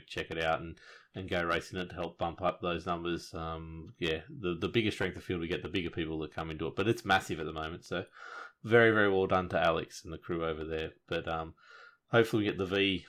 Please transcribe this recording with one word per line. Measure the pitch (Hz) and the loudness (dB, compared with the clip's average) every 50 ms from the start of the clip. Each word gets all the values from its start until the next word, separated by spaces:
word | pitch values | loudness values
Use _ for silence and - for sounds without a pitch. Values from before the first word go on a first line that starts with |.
| - - | -6 -8
check | - 85 78 - | -8 -8 -6 -4
it | 82 82 | -4 -2
out | 82 80 80 71 | 0 0 0 0
and, | 82 82 82 - - - - - _ _ - | -2 -6 -12 -14 -18 -20 -20 -20 _ _ -12
and | 98 95 85 | -10 -6 -2
go | 92 87 85 | 0 0 2
racing | 85 85 85 - - 95 92 | 2 0 0 -2 -4 -6 -6
it | 90 87 | -6 -6
to | 87 | -6
help | 90 85 85 - - | -6 -6 -6 -4 -4
bump | 90 82 80 - | -4 -4 -4 0
up | 92 87 - - | 0 0 0 0
those | 90 87 85 82 87 92 | -2 -2 -2 -2 -2 -2
numbers. | 85 85 85 87 85 82 - - - | -4 -2 -2 -2 -4 -4 -6 -8 -10
Um, | 82 82 82 82 80 82 80 80 80 80 101 - - | -8 -6 -6 -6 -8 -8 -10 -12 -12 -14 -14 -10 -4
yeah, | 87 80 80 80 - - | -2 -2 -2 -2 -4 -10
the, | - 135 101 87 87 80 | -12 -6 -2 -2 -2 0
the | 98 90 | -2 0
bigger | - 117 107 104 | 0 2 0 0
strength | - - 101 90 85 85 | 0 -2 -2 -4 -4 -6
of | - | -6
field | - 92 85 | -4 -4 -2
we | 82 82 | -2 -2
get, | 90 - | -4 -4
the | 78 82 | -4 -4
bigger | 87 98 85 82 | -4 -4 -4 -4
people | - 90 80 78 80 78 | -4 -4 -4 -4 -4 -4
that | 78 76 - | -6 -6 -6
come | 85 80 80 | -8 -8 -6
into | 78 78 82 | -6 -4 -6
it. | 78 - | -4 -2
But | - 98 113 | 0 2 2
it's | 117 - - | 0 0 2
massive | 98 95 95 - - 90 76 | 4 4 4 2 0 -6 -4
at | 78 | -4
the | 80 80 | -6 -6
moment, | 78 78 80 85 - - | -6 -6 -6 -8 -10 -8
so | - 92 87 - - - - - - - - - - _ _ - | -6 -6 -6 -6 -6 -12 -18 -18 -16 -14 -14 -16 -16 _ _ 0
very, | 110 110 117 117 113 | 6 8 8 8 8
very | 110 107 104 101 | 8 8 6 6
well | 95 95 95 92 | 6 4 4 4
done | 95 92 90 90 | 4 2 2 2
to | 92 82 | 2 4
Alex | 82 85 82 82 76 - - - - | 4 4 4 2 0 -6 -10 -14 -12
and | 87 80 | -10 -12
the | 78 | -10
crew | - - 87 82 82 | -6 -4 -4 -2 -2
over | 80 78 78 78 | -2 -2 -4 -4
there. | 78 80 80 80 80 - _ _ - | -4 -4 -4 -4 -6 -8 _ _ -4
But, | 85 82 80 82 | -4 -4 -2 -2
um, | 82 80 80 80 - _ _ - - - - - _ _ _ - | -4 -4 -4 -6 -10 _ _ -20 -20 -20 -20 -20 _ _ _ 2
hopefully | - 117 113 - - 110 101 | 6 6 6 6 4 2 2
we | 104 | 2
get | - 90 | 2 0
the | 98 | 0
V, | 87 98 98 98 98 92 87 - | 2 4 4 4 4 2 0 -4